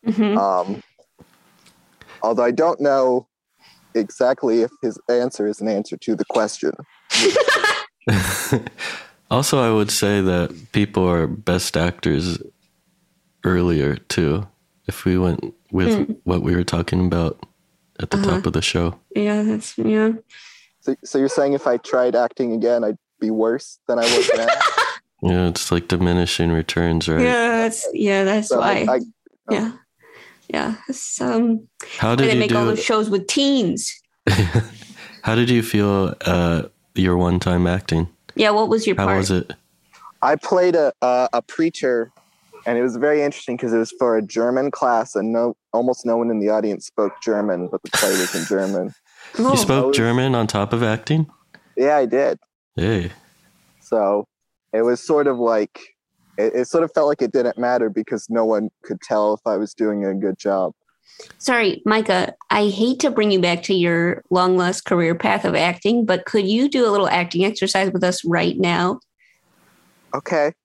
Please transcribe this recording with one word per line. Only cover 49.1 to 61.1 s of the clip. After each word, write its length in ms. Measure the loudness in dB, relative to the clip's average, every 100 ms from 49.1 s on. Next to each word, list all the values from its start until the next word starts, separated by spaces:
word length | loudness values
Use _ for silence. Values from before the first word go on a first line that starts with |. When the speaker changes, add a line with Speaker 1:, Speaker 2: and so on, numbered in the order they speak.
| _ -16 -2
Speaker 1:
Oh. 120 | 2
Speaker 3:
You 60 | 2
spoke 260 | 2 2
Speaker 2:
I 20 | 2
was 80 | 2
Speaker 3:
German 360 | 2 2 2
on 120 | 2 0
top 260 | 0 0
of 100 | 0
acting? 440 | 0 -2 0 -2 -2 _ _ _ _ -2
Speaker 2:
Yeah, 200 | 2 2
I 80 | 2
did. 320 | 0 0 -2 _ _ _ -4
Speaker 3:
Hey. 340 | 0 0 -2 -10 _ _ _ _ _ _
Speaker 2:
So 460 | -4 0 2 0 -4 _ _ _ _
it 100 | -2
was 180 | 0 0
sort 260 | 0 2 2
of 120 | 0
like, 420 | 2 2 0 -6 -20 _ _ _ _ -2
it, 140 | -2
it 140 | 0 0
sort 160 | 0
of 80 | 0
felt 140 | 0 0
like 120 | 0
it 100 | 0
didn't 260 | 0 0 -2
matter 320 | -2 0 0
because 400 | -2 -6 -6 -4
no 140 | 0
one 260 | 2 0 -2 _
could 160 | -12 -12
tell 340 | -2 0 0
if 60 | 0
I 120 | -2 -2
was 180 | -4
doing 300 | -2 -2 -2
a 100 | -2
good 240 | -2 -4 -4
job. 340 | -2 0 -2 -6 _ _ _